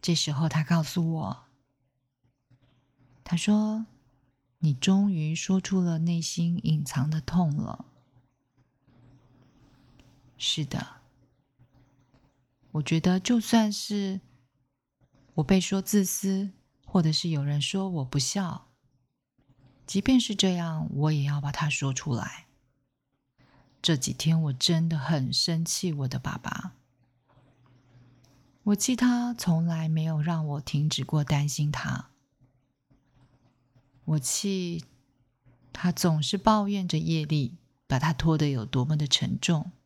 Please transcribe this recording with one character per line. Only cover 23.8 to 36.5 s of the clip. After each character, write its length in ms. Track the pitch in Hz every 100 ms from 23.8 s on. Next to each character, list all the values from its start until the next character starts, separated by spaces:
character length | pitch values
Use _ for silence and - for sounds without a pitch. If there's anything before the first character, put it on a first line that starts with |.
这 160 | - 151
几 160 | 135
天 280 | 131 160 160
我 100 | 156
真 340 | 131 - 165 165
的 100 | 160
很 360 | 127 160 131
生 320 | - - 165 165
气 260 | - 180
我 160 | 147 131
的 100 | -
爸 200 | - -
爸。 380 | - - 185 - _ _ _ _ _ _ _ _ _ _ _ - - _ _ _ _ _ -
我 60 | 202
气 200 | - 247
他 380 | 247 240 240
从 320 | 233 - 160 165
来 240 | 160 160
没 140 | 160
有 180 | 160 160
让 240 | 151 165 156
我 160 | 143
停 260 | - 147 151
止 160 | -
过 200 | 131 156
担 260 | 143 147 147
心 220 | - 147
他。 380 | 135 135 131 - _ _ _ _ _ _ _ _ _ _ _ _ _ _ _ _ _ _ _ -
我 140 | 156
气 640 | 127 - 202 190 180 170 - _ _ _ _ _ _ _ _
他 180 | - 180
总 300 | 170 180 156
是 160 | 147 196
抱 300 | 220